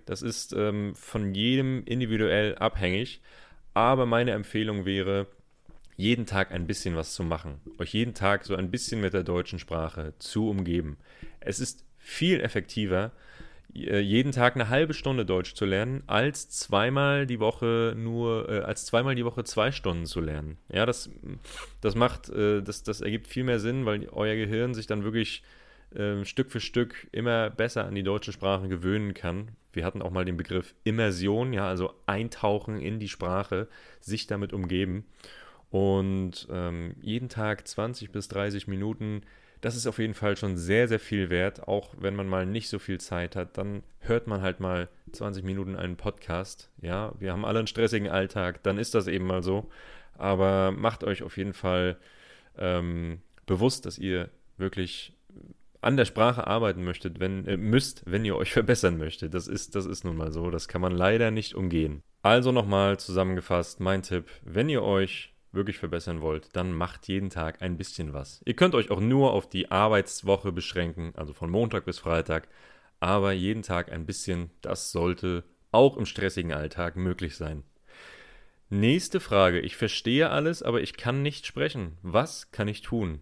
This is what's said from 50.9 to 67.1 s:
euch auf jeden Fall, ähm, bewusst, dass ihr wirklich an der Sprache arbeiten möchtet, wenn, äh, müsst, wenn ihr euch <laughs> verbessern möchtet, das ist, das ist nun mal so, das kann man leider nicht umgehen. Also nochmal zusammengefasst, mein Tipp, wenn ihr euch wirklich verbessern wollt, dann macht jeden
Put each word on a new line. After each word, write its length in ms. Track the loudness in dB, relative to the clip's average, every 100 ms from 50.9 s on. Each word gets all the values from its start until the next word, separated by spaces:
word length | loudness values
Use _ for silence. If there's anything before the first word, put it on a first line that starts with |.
| 0
euch 180 | -2 -4
auf 160 | -6 -6
jeden 160 | -6
Fall, 440 | -2 0 2 0 -2 -12 -20 -20 -20 _ -6
ähm, 640 | -2 0 -2 -4 -6 -8 -14 -12 -2
bewusst, 400 | 2 2 2 -6
dass 140 | -6
ihr 300 | -2 -2 -4 -12 -20 -6
wirklich 560 | -4 -2 -6 -8 -12 -18 -20 -20 -20 -20 -20 -4
an 140 | 2 4
der 80 | 4
Sprache 400 | 4 4 4 0
arbeiten 360 | 2 2 0
möchtet, 360 | -4 -4 -6 -2
wenn, 260 | -2 -2 -2
äh, 120 | 0
müsst, 440 | 4 4 4 -4 -2
wenn 180 | 0 2
ihr 100 | 0
euch 140 | 2
<laughs> 0 |
verbessern 440 | 4 4 4 4 2
möchtet, 380 | -2 -6 -4 -4
das 120 | -4
ist, 280 | -6 -4 -4
das 100 | -4
ist 180 | -6
nun 140 | -4 -4
mal 140 | -4
so, 180 | -2 -2
das 180 | -4 -4
kann 140 | -2
man 100 | 2
leider 380 | 4 6 6 4
nicht 240 | 0 -4
umgehen. 480 | -2 0 2 2 -2 -12 _
Also 280 | 6 8 6
nochmal 460 | 4 4 4 4 2
zusammengefasst, 800 | 0 2 2 0 2 0 0 -2
mein 220 | 0 0
Tipp, 240 | 0 -4 -4 -12
wenn 260 | -4 0 2
ihr 120 | 2
euch 460 | 4 4 2 -2 -12 -20 _
wirklich 260 | -2 -2 -4
verbessern 420 | -4 -4 -4 -2
wollt, 340 | -2 -2 -4 -2
dann 160 | -2
macht 380 | 0 -2 -4
jeden 200 | -4